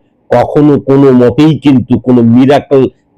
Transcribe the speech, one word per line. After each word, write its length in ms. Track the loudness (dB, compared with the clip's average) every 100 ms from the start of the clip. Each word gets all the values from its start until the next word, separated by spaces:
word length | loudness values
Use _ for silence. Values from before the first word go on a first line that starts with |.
| _ _ -4
কখনো 500 | -4 -2 0 0 0
কোনো 320 | 0 0 2
মতেই 480 | 2 0 0 -2 0
কিন্তু 400 | 0 -2 -2 -4
কোনো 220 | -2 0
মিরাকেল 680 | 2 2 2 0 0 -2 -2 _ _